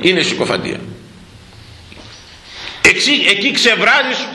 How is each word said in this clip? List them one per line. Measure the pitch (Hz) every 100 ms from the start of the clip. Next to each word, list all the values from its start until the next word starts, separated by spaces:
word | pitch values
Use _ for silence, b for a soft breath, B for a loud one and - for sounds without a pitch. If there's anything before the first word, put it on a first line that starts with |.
είναι | 175 180
η |
συκοφαντία. | - 95 - 104 - - - - - - - - - - - - - - - - - - B B B B
Εξή, | - - 254 285 170
εκεί | 202 214
ξεβράζεις | - 240 208 214 269 262 247 -